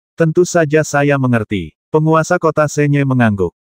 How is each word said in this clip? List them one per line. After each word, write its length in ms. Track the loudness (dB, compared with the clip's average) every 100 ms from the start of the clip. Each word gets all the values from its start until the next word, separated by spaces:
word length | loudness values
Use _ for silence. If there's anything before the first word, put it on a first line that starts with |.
| _ -4
"Tentu 240 | 0 0
saja 400 | 0 0 0 0
saya 320 | 0 0 0 0
mengerti." 560 | 0 0 -2 -6 -8 -14 _
Penguasa 480 | -2 2 0 0 0
kota 320 | 0 0 -2
Senye 400 | 0 0 0 0
mengangguk. 480 | 0 0 0 -4 -6 _